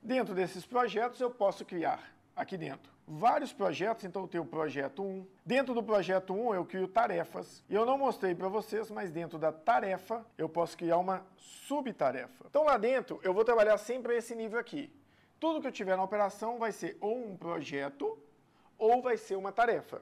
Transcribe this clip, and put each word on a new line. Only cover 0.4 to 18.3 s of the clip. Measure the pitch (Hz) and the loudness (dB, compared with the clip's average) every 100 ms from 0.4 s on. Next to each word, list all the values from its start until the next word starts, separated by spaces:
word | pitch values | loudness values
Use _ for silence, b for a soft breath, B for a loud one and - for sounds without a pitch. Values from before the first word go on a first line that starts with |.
| 175 185 - | -2 -4 -4
projetos, | 247 240 208 240 240 | 0 2 2 -2 -2
eu | 247 | -4
posso | 247 196 180 - | 2 0 0 -6
criar | 180 156 - - - _ - | -4 -2 -2 -6 -20 _ -8
aqui | - 190 | -6 -6
dentro | 151 135 - _ - | -8 -10 -16 _ -14
vários | 156 226 302 269 | 2 4 4 0
projetos, | - 190 139 202 220 185 | -2 -2 0 -2 -2 -4
então | 196 | -8
eu | 185 | -4
tenho | 170 | -4
o | 156 | -4
projeto | 156 156 135 139 185 | -2 -2 -2 -4 -4
um. | 196 190 185 _ 160 | -8 -8 -12 _ -2
Dentro | 254 262 | 0 0
do | 233 | -2
projeto | 208 208 170 190 185 | 2 2 4 0 0
um, | 190 240 | -2 0
eu | 185 | 0
crio | 170 185 185 | -2 -4 0
tarefas. | 226 233 175 160 180 175 - - | 2 2 0 -4 -6 -12 -14 -2
E | 202 | 2
eu | 233 | 2
não | 277 | 2
mostrei | 262 - 190 | 2 0 0
pra | 175 190 | 0 -2
vocês, | 214 202 208 220 | -2 -2 -4 -4
mas | 214 196 | -6 -6
dentro | 160 165 160 | -6 -6 -2
da | 156 | -2
tarefa, | 156 - 240 196 180 - 226 214 - | 0 2 2 2 -4 -4 -8 -8 -6
eu | 156 | -4
posso | 165 165 - | -2 -2 -2
criar | 170 170 | 2 2
uma | 185 185 - - | 2 -2 -6 -20
subtarefa. | - - - 285 262 - 135 127 123 - - | -20 -16 -4 -4 -2 0 0 0 -6 -14 -2
Então | 285 | 4
lá | 302 247 | 6 6
dentro, | 226 262 - - | 4 2 -2 -4
eu | 185 | 0
vou | 185 | 2
trabalhar | 226 233 214 208 | 6 6 6 4
sempre | 220 254 233 240 | 2 -4 -2 -2
esse | 226 233 | -2 -6
nível | 226 233 | -4 -4
aqui. | 226 151 - - b b b - | -6 -8 -10 -14 b b b -4
Tudo | 320 311 | -2 0
que | 254 | -4
eu | |
tiver | - 185 185 | -4 0 0
na | |
operação | 185 208 202 202 220 240 | 2 2 0 0 -6 -2
vai | 226 | -4
ser | - 165 - | -4 -8 -4
ou | 208 247 | -4 -2
um | 226 175 | -6 -8
projeto, | 165 165 139 139 139 - 427 440 - | -6 -6 -4 -4 -4 -4 -6 -6 -14